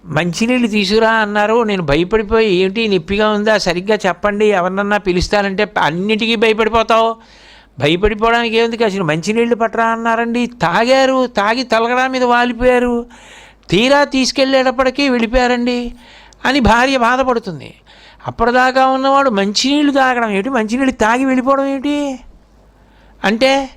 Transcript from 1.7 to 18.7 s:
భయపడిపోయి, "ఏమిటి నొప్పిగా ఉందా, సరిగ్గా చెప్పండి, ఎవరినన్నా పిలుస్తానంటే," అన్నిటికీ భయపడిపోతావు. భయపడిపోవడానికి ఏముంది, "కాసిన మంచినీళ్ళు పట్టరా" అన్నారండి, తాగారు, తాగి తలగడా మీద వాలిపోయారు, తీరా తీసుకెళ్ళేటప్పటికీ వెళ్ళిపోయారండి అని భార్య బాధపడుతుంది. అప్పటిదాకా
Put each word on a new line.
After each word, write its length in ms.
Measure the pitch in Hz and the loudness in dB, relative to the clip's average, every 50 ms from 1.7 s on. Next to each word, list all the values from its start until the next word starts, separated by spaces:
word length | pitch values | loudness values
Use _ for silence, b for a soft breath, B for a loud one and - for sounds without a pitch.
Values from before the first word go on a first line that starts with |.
| 202 185 175 | -2 -2 -2
భయపడిపోయి, 720 | 143 139 156 175 180 220 220 220 196 220 226 226 214 185 | 0 0 0 0 0 0 -2 0 0 0 2 2 2 2
"ఏమిటి 340 | 180 185 190 190 233 226 | 2 0 0 0 -2 -2
నొప్పిగా 420 | 214 196 180 160 - 196 202 214 214 | 0 0 -2 -2 -2 -2 0 0 0
ఉందా, 280 | 214 208 208 220 214 | 0 0 0 0 0
సరిగ్గా 400 | 202 - 190 170 180 185 202 214 208 208 | 0 0 -2 -2 -2 -2 -2 -2 0 0
చెప్పండి, 400 | 190 170 - - 208 202 208 214 | -2 -4 -2 -2 -4 0 2 2
ఎవరినన్నా 520 | 214 202 185 170 185 185 196 202 202 208 | 2 2 2 0 -2 -2 -2 -2 -2 -2
పిలుస్తానంటే," 760 | 208 202 190 175 180 165 - - 208 202 196 196 190 208 202 - 180 | -2 0 0 0 0 0 0 0 0 0 0 -2 -2 -4 -2 -2 -2
అన్నిటికీ 540 | 175 147 156 175 190 208 220 214 233 220 233 | -2 0 -2 -2 -2 -2 -2 -2 0 -2 0
భయపడిపోతావు. 800 | 220 220 226 220 208 220 220 220 233 220 226 233 226 226 226 226 226 B B B B B B B B B B _ - | 0 2 0 2 0 0 0 0 0 0 2 2 2 2 0 -2 -6 B B B B B B B B B B _ -4
భయపడిపోవడానికి 760 | 143 147 165 180 202 208 220 208 220 226 233 233 233 233 214 | 0 0 0 2 0 0 0 0 0 0 2 0 0 0 0
ఏముంది, 200 | 226 233 233 233 | 0 0 0 0
"కాసిన 240 | 220 233 214 185 196 | 0 -2 -2 0 -2
మంచినీళ్ళు 540 | 196 151 151 165 160 196 220 233 233 233 233 | -2 -2 -2 -2 -2 -2 0 0 0 0 0
పట్టరా" 300 | 208 226 220 220 214 226 | -2 -2 -4 0 0 0
అన్నారండి, 600 | 226 226 226 226 233 226 226 233 233 233 240 240 | 0 -2 -2 -2 -2 -2 -2 -2 -2 -2 -2 -4
తాగారు, 800 | 240 - - - 160 170 196 226 240 262 269 269 262 262 262 254 | -4 -4 -4 -4 -2 0 0 2 2 4 2 4 2 2 0 0
తాగి 360 | 247 - - 196 208 233 254 262 | 0 -2 -2 0 0 0 -2 -2
తలగడా 440 | - 233 220 226 233 247 247 254 | -2 0 0 0 0 0 0 -2
మీద 160 | 262 262 254 247 | -2 0 -2 0
వాలిపోయారు, 840 | 247 240 240 240 247 240 226 247 254 247 247 247 247 240 233 233 - B B B B B B B B B B _ - | 2 2 2 2 0 -2 0 0 2 2 2 2 0 -2 -4 -6 -10 B B B B B B B B B B _ -2
తీరా 340 | - 185 233 262 277 285 285 | 0 0 2 4 4 2 2
తీసుకెళ్ళేటప్పటికీ 1040 | 277 277 262 254 220 - - 269 262 269 262 254 262 254 240 269 254 254 277 285 277 | 0 0 -2 -2 0 0 0 0 2 2 2 2 0 0 0 0 -2 0 0 0 0
వెళ్ళిపోయారండి 840 | 247 247 226 214 233 254 247 240 247 240 240 247 247 240 240 240 - B B B B B B B B B - | 0 0 0 0 0 0 2 2 0 0 -2 -2 -2 -4 -6 -8 -12 B B B B B B B B B -4
అని 140 | - 262 285 | -2 0 2
భార్య 380 | 247 202 220 233 254 269 277 | 2 4 4 4 2 2 0
బాధపడుతుంది. 760 | 262 233 226 254 254 269 262 247 233 226 202 165 139 113 110 - _ _ B B B B B B B - | 0 2 0 2 0 0 0 -2 -2 -4 -8 -12 -12 -14 -18 -20 _ _ B B B B B B B -12
అప్పటిదాకా 600 | - - - 226 233 240 254 254 262 | -12 -4 -2 0 2 2 2 2 2